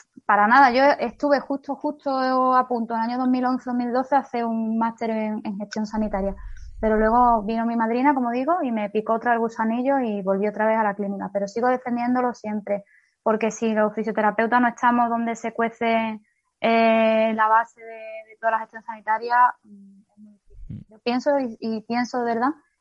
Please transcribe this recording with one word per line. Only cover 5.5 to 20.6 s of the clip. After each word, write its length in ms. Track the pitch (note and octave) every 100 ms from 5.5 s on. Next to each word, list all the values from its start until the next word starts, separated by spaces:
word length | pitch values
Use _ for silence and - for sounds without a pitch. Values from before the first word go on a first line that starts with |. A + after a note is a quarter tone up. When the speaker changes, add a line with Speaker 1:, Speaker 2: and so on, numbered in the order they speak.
| G3
Speaker 1:
gestión 300 | G#3 A3 G#3+
sanitaria, 480 | G#3+ G#3+ G3+ G3 F#3+ - - - -
pero 180 | A3 A3
luego 460 | G#3+ A#3+ B3 A3+
vino 220 | G3+ A3+ A3+
mi 100 | A#3
madrina, 380 | A3+ A#3+ C#4
como 160 | C4+ A#3+
digo, 240 | A#3+ C4+ F4+
y 80 | C#4
me 200 | A3+ G#3
picó 220 | G#3+ G#3+
otra 180 | A3+ A#3
vez 60 | A#3
el 40 |
gusanillo 580 | A3+ A3+ A3 A#3 B3+ C4+
y 220 | A#3+ G#3
volví 260 | F#3+ G3 G#3
otra 200 | G3+ A3
vez 100 | A3
a 60 |
la 100 | G#3+
clínica, 360 | G3 G3 G3 F#3+
pero 140 | G3+ G3
sigo 200 | A#3 B3
defendiéndolo 680 | B3+ B3 A#3+ A#3+ B3 B3 A3+
siempre, 480 | G#3+ G#3 G3+ G3+ - _ _ _
porque 260 | - G#3+ A3+
si 240 | G#3+ A3+
los 180 | G#3+ G#3+ G#3+
fisioterapeutas 680 | A3+ G#3+ G#3+ G#3 A3+ B3
no 60 | B3
estamos 420 | A#3 B3 A#3+ A#3
donde 260 | A#3 A#3 A3+
se 160 | A#3
cuece, 680 | A3+ A3+ A3+ A#3 A3+ A3+ G#3+ - _ _ _
eh, 720 | A3+ A3+ A3+ A3+ A3 A3 A3
la 140 | A3 A3
base 340 | A3+ A3+ _
de, 60 | A3+ A3+ A3 A3 A3
de 80 | A3
toda 120 | A3+
la 80 | A3
gestión 240 | A3+ A3+
sanitaria, 520 | - A3 G#3+ A3 A#3+ A#3+ B3 -
mm, 380 | G#3+ G3+ G3 G3
es 160 | _ _
muy 160 | G#3+
difícil. 340 | G#3 _ -